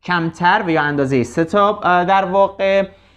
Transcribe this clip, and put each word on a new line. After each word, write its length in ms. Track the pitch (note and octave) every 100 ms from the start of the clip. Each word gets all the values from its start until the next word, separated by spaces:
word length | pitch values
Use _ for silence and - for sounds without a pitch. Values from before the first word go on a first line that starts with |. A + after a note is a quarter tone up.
کمتر 600 | - F3 E3 - F3 G#3 F#3+
و 40 |
یا 120 | D#3+
اندازه 400 | D3 C#3+ C3+ C3+
سه 220 | A#2 -
تا، 360 | E3 G#3 G3+ G#3
اه، 240 | - F3+
در 200 | F3+ F#3+
واقع، 640 | F#3+ G3 G3 G3 G3 G3 G3 - _